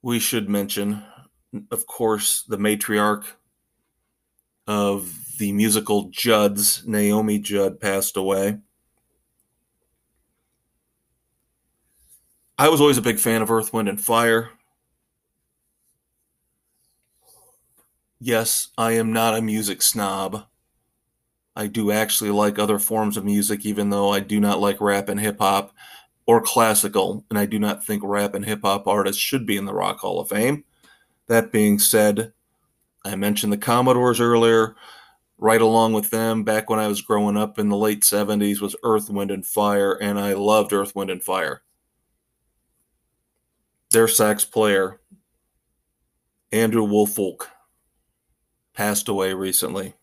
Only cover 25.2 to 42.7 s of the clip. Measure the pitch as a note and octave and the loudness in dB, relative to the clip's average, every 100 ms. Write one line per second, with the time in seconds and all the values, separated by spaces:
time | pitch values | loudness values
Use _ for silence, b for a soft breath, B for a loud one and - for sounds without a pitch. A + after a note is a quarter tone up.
25.2 | G#2 G2+ G2 G2 G2 B B B B _ | -4 0 0 0 -4 B B B B _
26.2 | - A#2 - - A2+ G#2+ G2+ A2+ A#2 G#2 | 4 4 4 2 2 2 0 0 -2 -4
27.2 | - G#2+ G2+ G#2+ G#2 G2+ - G#2 G2+ G2+ | -4 -2 -2 0 -2 -4 -6 -6 -2 -2
28.2 | G2+ G2 G2+ G#2 G#2 G2 G2 G#2 G2 G2 | -2 -4 -6 -4 -2 -2 0 0 0 -2
29.2 | - C#3 G#2+ G2+ G2 G2 F#2+ F#2+ G2 F2+ | -4 -4 -2 -4 -4 -4 -4 -4 -6 -6
30.2 | - G2+ A#2+ D3 - b b b b b | -4 -2 0 -2 -10 b b b b b
31.2 | _ A#2 A2+ A2 G#2 G#2 - A2 G#2+ G2+ | _ 2 2 2 2 4 4 4 4 2
32.2 | A2+ _ _ _ _ _ _ _ G2 G2 | -4 _ _ _ _ _ _ _ -10 -4
33.2 | G2+ G#2 G#2+ G2+ A2+ A#2+ B2+ B2 B2 A#2 | -2 -2 -2 -2 0 2 4 4 2 2
34.2 | A#2 A#2 A#2 A2+ A2 B B B B B | 2 4 6 4 2 B B B B B
35.2 | _ _ A2+ A2+ A2+ A2+ A2+ A2 G#2 A2+ | _ _ 2 4 4 4 2 0 -2 -2
36.2 | A2+ A2+ G#2+ G#2+ G#2+ A2 G#2+ G2+ - G#2+ | -2 -2 0 -2 -2 -2 -2 -4 -2 0
37.2 | G#2 G#2 G#2+ - G#2 G2+ G#2+ G#2 - G#2 | 2 0 -2 -2 -2 0 0 0 0 0
38.2 | G#2 G#2 G#2 G2+ G2+ - A#2 G#2+ G#2 G2+ | 0 0 0 -2 -6 -6 0 0 0 -6
39.2 | G2+ G2 - - G#2 G2+ G2 F#2+ G#2 G2+ | -4 -6 -6 -2 0 2 0 -2 -4 -2
40.2 | G2+ G2 G2+ G#2+ G#2 G2+ G2+ G2+ F#2+ F#2 | -2 -2 2 2 2 -2 -2 -6 -8 -8
41.2 | - F#2+ D#2 - _ _ _ _ _ _ | -6 -4 -4 -8 _ _ _ _ _ _
42.2 | _ _ _ _ _ | _ _ _ _ _